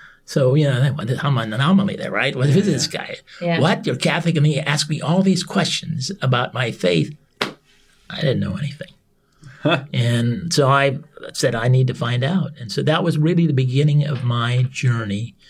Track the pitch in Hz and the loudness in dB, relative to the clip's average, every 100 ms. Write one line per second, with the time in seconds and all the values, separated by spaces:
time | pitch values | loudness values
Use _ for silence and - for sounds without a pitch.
0 | - - - 156 127 143 147 123 139 139 | -20 -20 -4 2 4 4 4 2 2 0
1 | 113 120 143 127 113 107 143 196 202 - | -4 -2 0 0 0 0 4 4 2 -2
2 | 98 98 131 131 131 151 202 139 - - | -4 -2 -2 0 2 4 2 0 -2 -6
3 | - - - - 175 165 160 226 - 123 | -10 -12 -16 -8 -2 2 2 0 -2 -2
4 | 170 151 165 156 147 135 143 147 - 143 | 0 0 0 2 2 2 0 -2 -2 -4
5 | 139 180 190 180 - - 165 - - 160 | 0 2 2 2 0 -2 -2 -2 -6 -6
6 | 127 196 131 127 131 123 120 - - - | -8 -4 0 0 0 -4 -4 -2 0 2
7 | 73 - _ - - - _ _ _ _ | 0 -6 _ -10 -10 -10 _ _ _ _
8 | - - 143 107 98 - 147 - - - | -14 -4 0 0 -2 -4 -6 -8 -16 -20
9 | _ _ _ _ - - 151 160 - 127 | _ _ _ _ -20 -6 -2 -2 -2 -2
10 | 117 117 117 117 170 - 135 139 139 131 | 0 2 0 -2 -2 2 4 4 2 -2
11 | - - - - 127 113 117 131 127 - | -10 -18 -14 -4 -2 0 2 2 2 0
12 | 117 123 135 190 143 - 113 - 135 165 | -4 -2 0 -2 -2 -8 -8 -4 0 0
13 | 180 147 156 175 165 131 127 131 147 147 | 0 2 2 2 2 2 0 2 4 4
14 | 143 120 123 120 120 123 127 - 131 117 | 2 -2 -2 -2 0 0 0 0 0 0
15 | 107 101 113 - | -2 -4 -6 -12